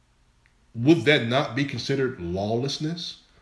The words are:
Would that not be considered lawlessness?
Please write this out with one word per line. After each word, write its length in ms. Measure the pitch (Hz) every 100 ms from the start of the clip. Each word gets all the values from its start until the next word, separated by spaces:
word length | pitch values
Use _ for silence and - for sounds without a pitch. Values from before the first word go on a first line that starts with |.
| _ _ _ _ _ _ _ 117
Would 300 | 131 170 180
that 200 | 147 117
not 300 | 131 151 120
be 100 | 139
considered 560 | 117 - 139 127 90
lawlessness? 1040 | 85 92 104 117 143 - 151 175 - - _ _